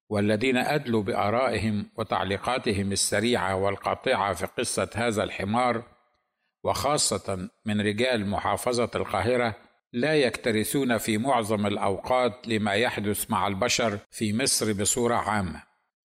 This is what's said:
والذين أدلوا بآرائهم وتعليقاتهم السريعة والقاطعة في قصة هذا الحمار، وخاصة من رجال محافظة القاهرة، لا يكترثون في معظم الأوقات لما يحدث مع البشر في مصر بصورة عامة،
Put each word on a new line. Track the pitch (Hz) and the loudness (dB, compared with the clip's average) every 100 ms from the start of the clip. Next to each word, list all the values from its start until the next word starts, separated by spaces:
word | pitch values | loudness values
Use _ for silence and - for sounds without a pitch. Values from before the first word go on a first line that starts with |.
| - | -4
والذين | 104 104 107 131 123 | 0 2 2 2 2
أدلوا | 123 151 127 113 | 2 0 0 0
بآرائهم | 98 101 101 117 127 110 110 104 101 - | 2 0 2 2 2 0 0 -2 -4 -6
وتعليقاتهم | 110 101 95 98 - 127 123 98 98 | -2 0 0 -2 -2 -2 0 0 0
السريعة | 98 - 104 117 113 92 95 | 0 0 0 2 2 2 0
والقاطعة | 98 98 98 95 131 110 98 | 0 -2 -2 -2 0 0 0
في | 87 92 | -2 -4
قصة | - 120 - 92 | -4 -2 -2 -2
هذا | 107 120 107 | -2 0 0
الحمار، | 87 - 98 117 123 117 - _ _ _ _ _ _ _ | -2 -4 -2 2 2 0 -6 _ _ _ _ _ _ _
وخاصة | - 98 139 147 - 101 - 95 95 _ 107 | -4 0 0 2 0 -2 -4 -6 -8 _ -2
من | 104 | 0
رجال | 104 104 127 120 101 | 0 2 0 0 -2
محافظة | 101 98 98 123 120 113 | -2 -2 -2 0 0 0
القاهرة، | 92 92 98 107 123 117 107 - _ _ | -2 -2 0 2 2 0 -4 -14 _ _
لا | 120 143 | -2 0
يكترثون | 156 123 - 123 107 104 143 127 113 | 2 2 0 0 0 0 0 2 0
في | - 107 | 0 0
معظم | 131 123 104 107 104 | 2 0 2 0 0
الأوقات | 101 101 92 - 127 123 - 117 | 0 -2 -2 0 2 2 -2 -2
لما | 110 107 | 0 2
يحدث | 101 117 - 104 101 - | 2 0 0 -2 -2 -2
مع | 104 98 | 0 0
البشر | 95 120 - 117 101 - | 0 0 2 0 -2 -8
في | - 107 | -6 -2
مصر | 110 135 - 110 | 0 0 0 0
بصورة | 101 104 127 120 | 0 0 0 2
عامة، | 113 98 107 90 73 - _ _ _ _ | 2 0 0 -2 -6 -14 _ _ _ _